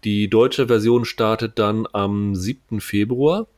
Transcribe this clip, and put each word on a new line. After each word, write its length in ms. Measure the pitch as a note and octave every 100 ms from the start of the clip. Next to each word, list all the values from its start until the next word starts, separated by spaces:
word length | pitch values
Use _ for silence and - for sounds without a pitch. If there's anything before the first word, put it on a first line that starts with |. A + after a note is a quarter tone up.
Die 260 | G#2+ G#2 G#2
deutsche 380 | A2 B2+ - A#2+
Version 380 | A2+ A2 A#2+ A2+
startet 520 | - A2 A2 A2+ -
dann 280 | G#2 A2 A2+
am 440 | G2+ G2+ G2+ G#2 G2
siebten 460 | F#2+ C#3 _ A2
Februar. 680 | - G2+ G#2+ B2+ C#3+ F#3+ A3